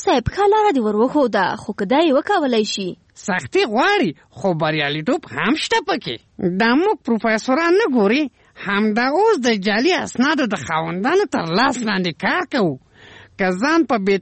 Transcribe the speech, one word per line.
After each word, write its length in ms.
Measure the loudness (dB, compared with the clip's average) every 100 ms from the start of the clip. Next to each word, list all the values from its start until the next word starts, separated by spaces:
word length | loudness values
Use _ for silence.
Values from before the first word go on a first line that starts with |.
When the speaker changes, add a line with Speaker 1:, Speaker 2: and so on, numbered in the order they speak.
| 0
Speaker 1:
صاحب، 180 | 0 0 0
ښه 100 | 2
لاره 180 | 4 2 2
دې 60 | 0
ور 100 | 0
وښوده، 460 | 2 2 2 2 0 -2
خو 120 | -8
که 120 | -6 0
دا 140 | 2
یې 120 | 4 2
وکولی 480 | 2 0 2 0 0
شي. 160 | -4 -8 -12 _ -12
Speaker 2:
سختي 480 | -6 -4 -2 0 0
غواړي، 460 | 2 2 2 0 -4 _
خو 240 | -6 -4
بریالیتوب 680 | 0 0 0 -2 -2 -2 -4 -4 -2
هم 180 | 0 0
شته 240 | -2 -2 -2
پکې. 280 | -4 -6 -12 _ -6 -4 0
دا 80 | 2 2
موږ 160 | 2 0 -2
پروفیسوران 680 | -2 0 -2 0 0 2 2
نه 80 | 2 2
ګوري، 280 | 2 2 -2 -8 _ -12 -4
همدا 420 | -2 0 0 0 2
اوس 240 | 2 2 2
د 0 | 0 0
جعلي 260 | 0 0
اسنادو 520 | 0 -2 0 0 0 -2
د 100 | -4 -4
خاوندانو 580 | -4 -4 -4 0 0 0
تر 140 | -2 -2 0
لاس 180 | 0 0
لاندې 360 | -2 -2 -2 -4 -2
کار 180 | -2 -2
کوو. 220 | -2 -2 -2 _ _ -20 -20 -14 -4
که 100 | -2 0
ځان 200 | 0 2 2
په 80 | 0 0
بې 120 | 0